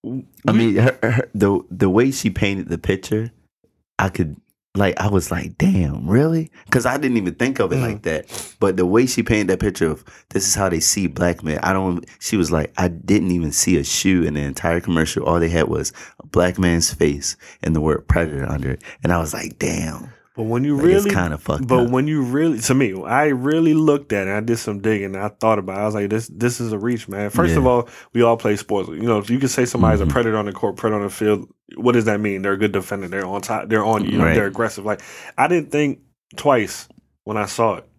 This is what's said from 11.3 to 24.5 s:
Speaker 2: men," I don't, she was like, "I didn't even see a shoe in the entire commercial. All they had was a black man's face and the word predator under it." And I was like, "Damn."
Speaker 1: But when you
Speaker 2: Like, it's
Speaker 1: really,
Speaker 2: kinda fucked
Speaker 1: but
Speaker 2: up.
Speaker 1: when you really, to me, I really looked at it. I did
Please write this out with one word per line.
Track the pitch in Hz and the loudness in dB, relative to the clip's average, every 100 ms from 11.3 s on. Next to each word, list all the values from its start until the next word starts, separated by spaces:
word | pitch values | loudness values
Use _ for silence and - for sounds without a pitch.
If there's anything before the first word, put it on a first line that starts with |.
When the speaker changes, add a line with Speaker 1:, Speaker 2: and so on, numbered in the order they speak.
| 85 | 0
Speaker 2:
men," | 78 76 | -4 -2
I | - | 0
don't, | 95 95 87 - - | 0 0 -4 -8 -14
she | - 107 | -4 -2
was | 80 | 0
like, | 80 73 - | 0 -2 -2
"I | 92 | -2
didn't | 82 - 104 92 | -2 0 2 2
even | 87 78 | 0 0
see | 71 - 85 | -2 2 2
a | |
shoe | 69 - 95 92 | 0 0 2 2
in | 82 | 2
the | 73 | -2
entire | 71 65 85 85 | -6 -4 -2 -2
commercial. | - 82 78 - | 0 0 0 -2
All | 69 85 | 0 0
they | 82 | 2
had | 85 78 | 0 0
was | 78 - - - _ | -2 -6 -10 -20 _
a | - | -4
black | - 90 90 | 0 0 2
man's | 90 85 80 | 2 2 0
face | - 80 71 - - - - | 0 0 0 -8 -10 -18 -8
and | 82 80 | -2 0
the | |
word | 78 73 - | 0 -2 0
predator | 87 82 69 67 | 0 0 -4 -4
under | 76 67 | -4 -4
it." | 65 - - | -6 -10 -4
And | - | 0
I | 87 | 0
was | 80 | 0
like, | - - - | -6 -10 -6
"Damn." | - - 80 73 - - _ | -4 -4 -6 -8 -16 -20 _
Speaker 1:
But | - | -8
when | 110 117 | -4 0
you | 143 143 | 0 4
Speaker 2:
Like, | 160 | 6
it's | 196 202 | 4 4
Speaker 1:
really, | |
Speaker 2:
kinda | 196 87 76 | 0 0 -4
fucked | - 151 127 | -4 -2 2
Speaker 1:
but | 127 120 | 2 4
Speaker 2:
up. | |
Speaker 1:
when | 127 147 | 2 2
you | 156 | 0
really, | 127 135 165 120 | 0 2 2 0
to | 117 | 0
me, | 131 123 95 | 2 2 -2
I | 78 123 151 | 0 2 2
really | 131 131 156 165 | 2 0 2 4
looked | 156 156 143 143 | 4 4 2 0
at | 104 95 | -2 0
it. | |
I | 104 | -2
did | 113 | -2